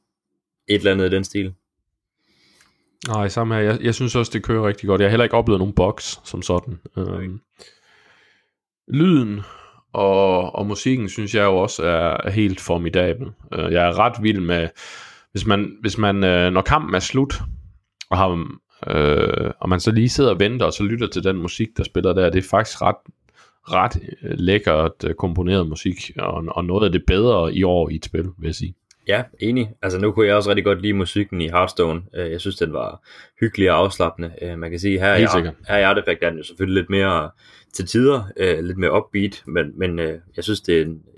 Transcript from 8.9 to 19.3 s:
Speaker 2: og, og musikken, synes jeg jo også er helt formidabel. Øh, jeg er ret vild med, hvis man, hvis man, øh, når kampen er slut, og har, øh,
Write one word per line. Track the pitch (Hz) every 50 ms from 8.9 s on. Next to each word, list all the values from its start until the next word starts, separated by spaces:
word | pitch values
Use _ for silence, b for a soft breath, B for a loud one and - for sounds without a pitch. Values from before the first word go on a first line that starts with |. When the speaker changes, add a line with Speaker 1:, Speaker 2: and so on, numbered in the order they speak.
| 120 139 165 190 175 143 123 107 104 101 98 B B B B B B B B _ -
Speaker 2:
og, | 101 101 98 98 98 98 95 92 90 90 87 -
og | - 98
musikken, | 101 104 - - 127 131 127 110 95
synes | - - 107 98 113
jeg | 110 101
jo | 101 95
også | 92 92 - - - 80
er | 87 85 82 85 82 76 - - -
helt | 98 110 107 98 92 -
formidabel. | - - 87 85 85 85 - 92 90 85 82 - - - - _ - - -
Øh, | 85 82 85 85
jeg | 87 85
er | 87 85 90
ret | 107 123 117 - 107
vild | 110 107 98
med, | 90 85 87 85 82 82 B B B B B B B B B B B B _
hvis | 101 92
man, | 107 101 98 104 - - -
hvis | - 104 92 -
man, | 107 101 98 98 98
øh, | 92 90 87 87 90 90
når | 92 98
kampen | - - 156 - 80 95
er | 90
slut, | 92 - - 131 139 139 - - - - - - - - - _ _ _ _ _ - -
og | 92
har, | 90 95 95 87 85 80 - - - _ _ _ _ -
øh, | - - 78 73 73 73 - - -